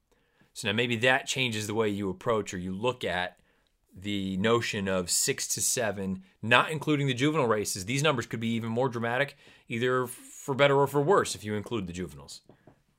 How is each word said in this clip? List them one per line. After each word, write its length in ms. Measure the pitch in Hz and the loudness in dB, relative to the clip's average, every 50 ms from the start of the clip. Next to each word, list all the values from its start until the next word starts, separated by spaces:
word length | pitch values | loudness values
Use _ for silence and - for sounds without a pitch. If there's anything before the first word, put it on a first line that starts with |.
| _ _ _ _ _ _ _ _ _ _ - | _ _ _ _ _ _ _ _ _ _ -12
So 140 | - - | -4 -2
now 60 | 101 101 | 0 2
maybe 240 | 117 127 120 120 | 2 2 0 2
that 280 | 110 120 127 131 139 - | 2 4 4 4 2 0
changes 420 | - - 135 131 120 110 107 107 | -2 -2 -2 -2 -2 -2 -2 -4
the 60 | 101 104 | -2 0
way 140 | 113 110 | 0 0
you 220 | 104 101 98 101 95 | 0 0 -2 -2 -4
approach 440 | 90 92 - 120 113 107 98 - 101 | -4 -4 -2 0 0 0 0 -2 -6
or 40 | |
you 160 | 90 90 92 92 | -6 -6 -6 -4
look 320 | 98 113 127 117 - - | -2 -2 -2 -2 -2 -2
at 340 | 92 87 90 90 87 - _ _ _ _ _ _ _ _ _ _ _ 240 | -2 -2 -2 -2 -4 -6 _ _ _ _ _ _ _ _ _ _ _ -16
the 380 | 90 92 104 101 98 95 95 95 | -10 -6 -4 -2 -2 -2 -2 -2
notion 540 | 92 104 113 117 117 117 - - 104 98 98 | 0 2 4 4 2 2 -2 -4 -4 -2 -2
of 200 | 95 92 90 - | 0 -2 0 0
six 380 | - - - 143 135 - - - | -2 0 0 -2 -2 -4 -4 -6
to 120 | - 110 | -4 -2
seven, 640 | - - - 127 113 104 95 104 95 95 92 95 - _ _ _ | -2 -2 0 0 0 -2 -2 -4 -4 -4 -6 -6 -8 _ _ _
not 280 | 107 113 123 131 - - | 2 6 6 6 6 4
including 380 | 160 143 - 156 151 139 143 | 0 -4 0 0 2 2 2
the 60 | 139 123 | 2 2
juvenile 340 | 117 135 156 156 160 127 | 2 2 2 2 2 2
races. 380 | 113 107 107 98 - - 98 92 | 2 2 2 0 -2 -4 -6 -4
These 180 | 110 131 135 151 | -4 -2 0 2
numbers 220 | 160 139 117 113 | 2 2 0 -2
could 160 | - 123 113 | -4 -6 -4
be 80 | 113 113 | -2 -2
even 200 | 117 113 113 113 | -2 -2 -2 -2
more 200 | 113 120 135 131 | 0 0 0 0
dramatic, 480 | 113 117 117 117 120 131 139 143 - _ - - - - _ - | 0 -2 -2 0 0 0 -2 -2 -6 _ -20 -20 -20 -20 _ -8
either 360 | 131 113 127 127 127 127 127 | -4 0 0 2 2 0 0
for 460 | 120 - - - - - - - 143 135 | -2 -6 -14 -18 -20 -18 -10 -6 -2 2
better 240 | 120 143 139 139 | 4 6 6 6
or 100 | 139 143 | 6 4
for 140 | 135 - 147 | 4 2 2
worse 320 | 143 165 202 156 113 - - | 2 4 4 4 2 0 -4
if 120 | 90 104 | -6 -6
you 100 | 107 107 | -4 -4
include 320 | 104 101 - 120 107 95 | -4 -4 -4 -4 -4 -4
the 60 | 87 85 | -4 -6
juveniles. 480 | 92 90 76 73 69 69 - - - _ - - _ _ - - _ _ _ _ | -8 -8 -8 -10 -14 -18 -18 -18 -20 _ -20 -20 _ _ -20 -20 _ _ _ _